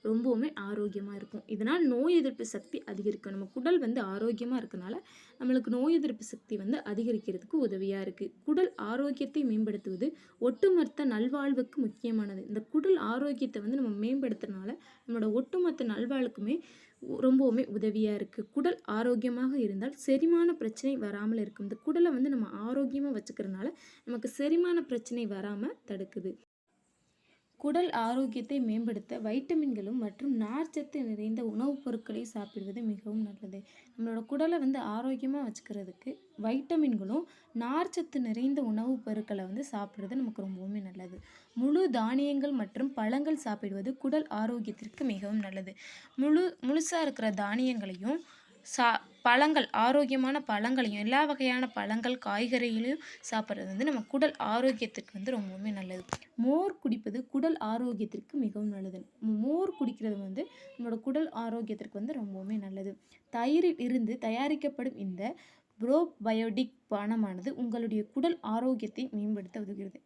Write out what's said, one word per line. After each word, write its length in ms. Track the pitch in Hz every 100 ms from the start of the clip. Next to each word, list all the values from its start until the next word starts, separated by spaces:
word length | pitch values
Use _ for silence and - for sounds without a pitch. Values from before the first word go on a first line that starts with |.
| 220
ரொம்பவுமே 400 | 226 254 226 302 311 202
ஆரோக்கியமா 460 | 208 208 202 202 202
இருக்கும். 260 | 208 214 -
இதனால் 300 | 214 220 349 302
நோய் 220 | 240 311 349
எதிர்ப்பு 260 | 269 - 226
சக்தி 240 | 202 - - -
அதிகரிக்கும். 420 | 196 202 208 202 196
நம்ம 120 | 196 262
குடல் 240 | 277 349
வந்து 160 | 233 247 196
ஆரோக்கியமா 420 | 196 226 226 240 254
இருக்கனால 320 | 220 190 180 359 - - - _
நம்மளுக்கு 340 | 254 254 - 240
நோய் 220 | 285 330
எதிர்ப்பு 260 | 302 220 -
சக்தி 260 | 226 - 208
வந்து 160 | 196 285 -
அதிகரிக்கிறதுக்கு 680 | 208 233 220 - 180 - 320 240
உதவியா 340 | 190 196 196 190
இருக்கு. 220 | - 202 - -
குடல் 240 | 302 370 - 208
ஆரோக்கியத்தை 520 | 247 285 262 269 302 262
மேம்படுத்துவது 600 | 214 220 208 196 185 285 - - _ 240
ஒட்டுமொத்த 560 | - 392 359 285 - 277
நல்வாழ்வுக்கு 680 | 214 247 285 277 262 247 - 220
முக்கியமானது. 560 | - 240 220 202 190 -
இந்த 120 | 208 214 311
குடல் 240 | 302 370 214
ஆரோக்கியத்தை 500 | 247 285 262 262 214 208
வந்து 160 | 269
நம்ம 120 | 240 202 220
மேம்படுத்துறதுனால 640 | 269 262 220 208 190 196 330 - -
நம்மளோட 260 | - 233 220 220
ஒட்டுமொத்த 480 | 254 370 349 311 247
நல்வாழ்வுக்குமே 640 | 208 240 269 247 - 208 330 - - - _ - - 262
ரொம்பவுமே 380 | 262 269 226 - 202
உதவியா 340 | 214 208 214 208
இருக்கு. 220 | 196 - 214 285
குடல் 220 | 277 - - 214
ஆரோக்கியமாக 560 | 240 240 247 240 262 277 214
இருந்தால் 320 | 196 247 - -
செரிமான 480 | 269 330 339 339 330
பிரச்சனை 340 | 220 226 269 269 208
வராமல் 360 | 202 214 226 208
இருக்கும். 220 | - 202
இந்த 100 | 214 -
குடலை 240 | 330 349 262
வந்து 180 | 277 262
நம்ம 120 | 208 202 220
ஆரோக்கியமா 440 | 269 262 277 285 220
வச்சுக்கிறதுனால 520 | 208 - 196 190 240 349 - - -
நமக்கு 220 | 240 240 -
செரிமான 460 | 285 330 349 339 -
பிரச்சனை 340 | 240 - 240 220 196
வராம 400 | 202 202 262 494 -
தடுக்குது. 420 | 196 190 202 180 - _ _ _ _ _ _ _ _ _ _ _ _
குடல் 260 | 294 330 359 233
ஆரோக்கியத்தை 520 | 226 247 269 220 220 285 233
மேம்படுத்த 500 | 220 233 202 - 233 220
வைட்டமின்களும் 720 | 240 262 320 285 214 196 254
மற்றும் 280 | 214 196 277 233
நார்ச்சத்து 560 | 214 262 320 302 294 294 233
நிறைந்த 320 | 214 214 226 233
உணவுப் 320 | 214 269 277
பொருட்களை 400 | 262 226 - 220 233
சாப்பிடுவது 480 | 214 202 208 196 202 226
மிகவும் 340 | 202 208 214 214
நல்லது. 320 | 196 196 196 202 - -
நம்மளோட 300 | - 226 226 226
குடலை 260 | 285 320 339
வந்து 160 | 269 269 220 214
ஆரோக்கியமா 460 | 254 262 269 285 247
வச்சுக்கிறதுக்கு 640 | 220 - 208 185 - 262 - _ - 220
வைட்டமின்களும் 840 | 262 277 330 294 214 190 269 349 - _ 226
நார்ச்சத்து 600 | 240 294 359 - 330 277 240
நிறைந்த 320 | 220 262 285 240
உணவுப் 340 | 214 233 262 -
பொருட்களை 400 | 214 214 202 185
வந்து 160 | 208 277
சாப்பிடுறது 460 | 214 202 208 190 254
நமக்கு 220 | 240 220 196
ரொம்பவுமே 360 | 185 190 208 190
நல்லது. 300 | 185 180 180 - - _ 233
முழு 220 | 262 311 370 240
தானியங்கள் 600 | 220 262 285 277 285 269
மற்றும் 300 | 196 - 262 262
பழங்கள் 440 | 214 262 294 311 220
சாப்பிடுவது 440 | 208 202 196 202 262
குடல் 260 | 269 302 - 208
ஆரோக்கியத்திற்கு 680 | 226 240 214 196 220 - 269
மிகவும் 320 | 190 202 214 196
நல்லது. 260 | 190 190 202 - - - -
முழு, 240 | 285 311 359 - 254
முழுசா 320 | 302 320 339 302
இருக்கிற 220 | 269 220 196 202
தானியங்களையும் 760 | 220 254 233 196 180 208 320 - - _ - -
சா-, 280 | - 240 226 - - 240
பழங்கள், 400 | 247 302 302 220 -
ஆரோக்கியமான 560 | 233 285 269 262 262 285 277
பழங்களையும் 540 | 208 226 262 233 208
எல்லா 160 | 214 262 302
வகையான 380 | 269 262 247 254 214
பழங்கள், 380 | 202 220 240 254 208
காய்கறிகளையும் 760 | 202 240 247 240 220 240 311 - - -
சாப்பிட்றது 400 | 220 214 202 190
வந்து 160 | 190 285
நம்ம 140 | 254 220
குடல் 220 | 269 294 - -
ஆரோக்கியத்துக்கு 680 | 226 262 220 226 - - 196
வந்து 140 | 202 247
ரொம்பவுமே 360 | 196 190 208 202
நல்லது. 260 | 185 185 - - - -
மோர் 320 | 247 311 392 359
குடிப்பது 380 | 262 220 220 233 254
குடல் 220 | 269 320 320 214
ஆரோக்கியத்திற்கு 640 | 226 247 208 214 - - 294
மிகவும் 300 | 220 208 208 196
நல்லது. 240 | 190 185 - _ 220 214
மோர் 280 | 247 320 381 415
குடிக்கிறது 400 | 247 - 220 202 196
வந்து 180 | 190 370 - -
நம்மளோட 240 | - 233 226 262
குடல் 220 | 277 320 220
ஆரோக்கியத்திற்கு 560 | 233 233 220 214 220 202
வந்து 160 | 226 302
ரொம்பவுமே 380 | 202 190 190 214 196
நல்லது. 260 | 196 196 - _ _ _ 233
தயிரில் 440 | 247 320 359 330 240
இருந்து 280 | 254 220 247 226
தயாரிக்கப்படும் 720 | 233 285 302 285 277 254 - 196
இந்த 260 | 180 220 - - _ _ _
ப்ரோபயோடிக் 920 | 233 294 339 - 220 220 226 214 254 _ _
பானமானது 580 | 208 208 226 208 185 202 -
உங்களுடைய 400 | 240 240 233 214 208 269
குடல் 220 | 330 339 214 226
ஆரோக்கியத்தை 500 | 254 247 214 - 262 208
மேம்படுத்த 480 | 208 208 185 220 196
உதவுகிறது. 320 | 202 196 -